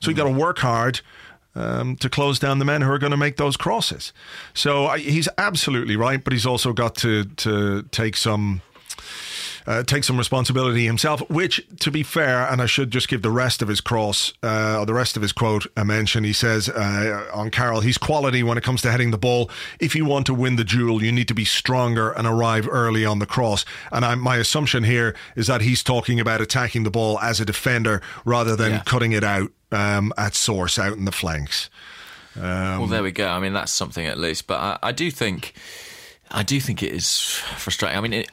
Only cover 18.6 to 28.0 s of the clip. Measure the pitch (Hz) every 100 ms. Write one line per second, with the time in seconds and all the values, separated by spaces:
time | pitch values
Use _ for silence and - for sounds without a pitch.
18.6 | 123 127 123 120 120 110 123 123 117 -
19.6 | - - 156 156 151 139 135 127 127 123
20.6 | 104 120 120 110 110 120 120 113 104 -
21.6 | - 127 120 117 110 - 113 113 113 110
22.6 | 104 135 117 110 107 104 104 - 117 101
23.6 | - - - 120 120 120 127 123 110 151
24.6 | 147 127 113 120 117 - - - 113 123
25.6 | 113 123 - 123 - 120 113 110 110 131
26.6 | 120 120 107 113 110 107 113 104 107 101
27.6 | 131 123 113 101